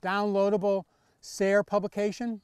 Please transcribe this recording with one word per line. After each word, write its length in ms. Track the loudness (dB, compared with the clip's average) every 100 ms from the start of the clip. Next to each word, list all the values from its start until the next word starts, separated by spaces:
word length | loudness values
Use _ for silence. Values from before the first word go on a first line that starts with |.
downloadable 840 | -4 -2 0 2 2 2 2 0 -4 _ _ _
sare 420 | -12 -2 2 4
publication 800 | 2 0 -2 -2 -2 -2 -6 -8